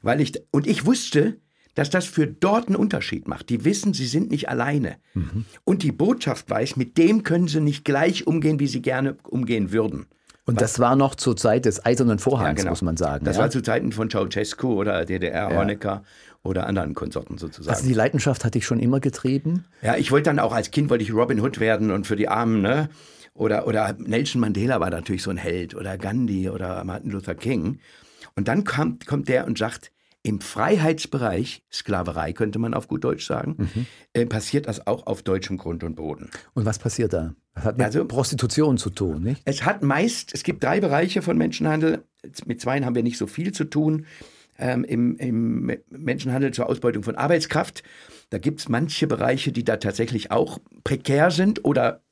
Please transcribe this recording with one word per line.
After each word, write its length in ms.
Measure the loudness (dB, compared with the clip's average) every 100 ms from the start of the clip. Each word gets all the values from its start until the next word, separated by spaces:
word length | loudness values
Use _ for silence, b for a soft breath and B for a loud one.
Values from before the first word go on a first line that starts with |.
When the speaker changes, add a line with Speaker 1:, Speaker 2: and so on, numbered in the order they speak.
Speaker 1:
weil 180 | 2 2
ich, 140 | 0 -2 -2
und 160 | 0 2
ich 180 | 2
wusste, 540 | 2 2 2 2 2 0 b b b
dass 160 | -2 0
das 160 | 0 0
für 200 | 0 0
dort 420 | 2 2 2 2
einen 80 | 0
Unterschied 520 | 2 0 -4 -6 -6
macht. 220 | -10 -4
Die 160 | 0 2
wissen, 260 | 2 0
sie 140 | -2 -2
sind 240 | -2 0
nicht 180 | -2 -2
alleine. 480 | -2 0 0 -2 -6 b
Speaker 2:
Mhm. 320 | -6 -4 -4 -6 B
Speaker 1:
Und 200 | 0 2
die 100 | 0
Botschaft 560 | 2 2 2 0 -4 -2
weiß, 280 | -2 0 -2
mit 200 | 0 6
dem 260 | 6 6
können 260 | 4 2 2
sie 120 | 2
nicht 240 | 2 0
gleich 420 | 0 2 2 2 0
umgehen, 320 | 2 2 2
wie 80 | 0
sie 140 | 0
gerne 380 | -2 0 0 -4
umgehen 480 | -6 -4 0 0 2
würden. 340 | 2 0 -2 -12 b b b 0
Speaker 2:
Und 100 | 2
Speaker 1:
Was 60 | 2
Speaker 2:
das 60 | 4
war 180 | 4 6
noch 200 | 4 2
zur 200 | 0 2
Zeit 300 | 4 4 4
des 180 | 2
Eisernen 340 | 0 4 4 4
Vorhangs, 280 | 2 2 2
Speaker 1:
Ja, 60 | 0
genau. 80 | 0
Speaker 2:
muss 100 | 0
man 160 | -2 0
sagen, 300 | -2 0 0
Speaker 1:
Das 100 | 2
Speaker 2:
ja? 60 |
Speaker 1:
war 80 | 2
zu 100 | 0
Zeiten 320 | 0 0 0
von 160 | -2 -2
Ceausescu 640 | 0 -2 -2 -4 -4 -2
oder 320 | 0 0 0
D 140 | -2 -2
D 80 | -2
R, 240 | -2 0
Speaker 2:
Ja. 100 | 2
Speaker 1:
Honecker 420 | 0 0 -4 -4 B B B B
oder 240 | -4 -2 0
anderen 280 | -2 -2
Konsorten 420 | -6 -6 -8 -10 -10
sozusagen. 400 | -10 -10 -4 -2
Speaker 2:
Also 100 | 2
die 60 |
Leidenschaft 540 | 2 2 2 0 0 0
hat 80 |
dich 100 | -2
schon 160 | 0 2
immer 180 | 2 2
getrieben? 680 | 0 -2 -2 0 0 -2 -4 _
Speaker 1:
Ja, 140 | 0 0
ich 140 | 4
wollte 200 | 4 4
dann 80 | 2
auch, 160 | 2
als 160 | 0 0
Kind 180 | 0 2
wollte 160 | 2
ich 80 | 2
Robin 280 | 2 2 2
Hood 200 | 0 2
werden 300 | 2 4 2
und 160 | 0 0
für 100 | 0
die 120 | 2
Armen, 340 | 2 2 4
ne? 260 | 4 2 0 B B B B
Oder, 320 | -2 0 2 0
oder 280 | 0 0 -4
Nelson 420 | -2 -2 0 0
Mandela 400 | 0 0 0 0
war 80 | 0
natürlich 340 | -4 -4 -4
so 80 | -4
ein 60 | -4
Held 380 | -4 -4 -6
oder 240 | -10 -10 -6
Gandhi 500 | -4 -2 0 0 -2
oder 340 | -4 -6 -6
Martin 260 | -6 -8 -6
Luther 240 | -8 -6
King. 460 | -6 -2 -2 -2 -6 B B B B B
Und 140 | -4 0
dann 160 | 0
kam, 340 | 0 0 -2 -4
kommt 280 | -4 -2 0
der 180 | 0 0
und 120 | -4
sagt, 340 | -4 -6 -18 _ _ _
im 180 | -4 -4
Freiheitsbereich, 1200 | -6 -2 2 4 4 0 -2 -2 0 0 -4 -8 _
Sklaverei 600 | -10 -4 -2 -2 -4 -6
könnte 260 | -2 -2 0
man 160 | -2
auf 140 | -4 -4
gut 160 | -4
Deutsch 200 | -2 -4
sagen, 300 | -4 -4 -4 -4
Speaker 2:
Mhm. 280 | -4 -2 -6 B B
Speaker 1:
äh, 140 | -2 0
passiert 400 | -2 -2 -2 -2
das 180 | -6 -4
auch 180 | -4 -4
auf 160 | -6
deutschem 340 | -2 -4 -2 -8
Grund 280 | -6 -6
und 100 | -6
Boden. 360 | -8 -8 -10 -12 B B
Speaker 2:
Und 120 | -2
was 160 | -2 -2
passiert 320 | -4 -2 0
da? 240 | 0 -4 -10 _
Das 100 | -4
hat 140 | -2 0
mit 80 | 0
Speaker 1:
Also 180 | 0 0
Speaker 2:
Prostitution 720 | 0 0 0 0 2 2 2
zu 140 | -2
tun, 320 | -2 -4 -2
nicht? 200 | -4 -4
Speaker 1:
Es 200 | -4 -2
hat 200 | -2 0
meist, 500 | 0 2 0 -2 -8
es 80 | -6
gibt 220 | -6 -2
drei 160 | 0 2
Bereiche 420 | 2 2 0 -2
von 160 | 0 0
Menschenhandel. 640 | 0 0 0 2 2 0 -6 _ -18 -14
Mit 160 | -8 -6
zweien 240 | -2 0
haben 120 | 0 0
wir 80 |
nicht 140 | 0 -2
so 100 | -6
viel 240 | -4 -6
zu 100 | -4
tun. 440 | -2 0 0 0 -4 B B B B -6
Ähm, 240 | -2 -2
im, 340 | 0 0 0 0
im 580 | -2 0 0 -2 -2 -4 _
Menschenhandel 600 | -8 -4 -4 -2 0 0
zur 160 | 0 -2
Ausbeutung 360 | 0 0 0
von 100 | -6
Arbeitskraft, 720 | -2 2 2 2 -2 -2 -10 B B B B B
da 80 | -4
gibt's 300 | -2 -4 -2
manche 380 | -2 -2 -2 0
Bereiche, 460 | 2 0 0 0
die 100 | 0
da 140 | 0 0
tatsächlich 560 | -2 -2 -2 -2 0
auch 260 | 0 0 -4 _ -10
prekär 480 | -4 -2 2 4 4
sind 340 | 6 2 2
oder 380 | 2 4 2 0 _